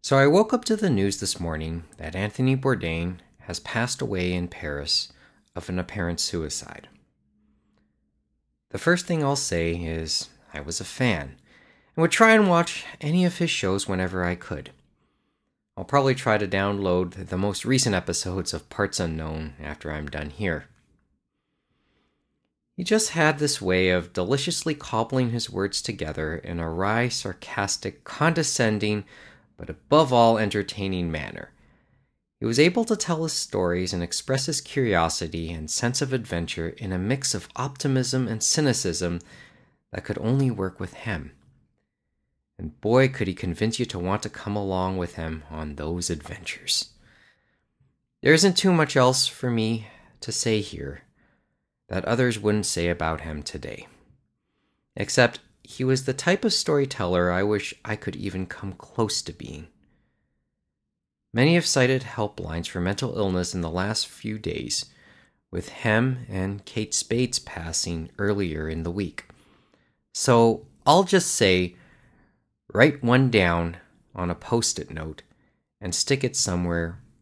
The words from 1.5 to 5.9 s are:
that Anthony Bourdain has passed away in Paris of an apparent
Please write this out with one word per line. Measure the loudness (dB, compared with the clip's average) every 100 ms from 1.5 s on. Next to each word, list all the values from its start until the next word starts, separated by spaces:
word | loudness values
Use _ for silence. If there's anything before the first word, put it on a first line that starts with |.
| -4 -4 -6 -10 -14
that | -8 -4
Anthony | -4 0 2 2
Bourdain | 2 0 0 -2 -4 -6 _ _
has | -10 -10
passed | -4 -2 -2 -4
away | -4 -2 0
in | -2 -4
Paris | -8 -6 -6 -2 -2 -4 -14 -20 _ _ -12
of | -6
an | -6
apparent | -4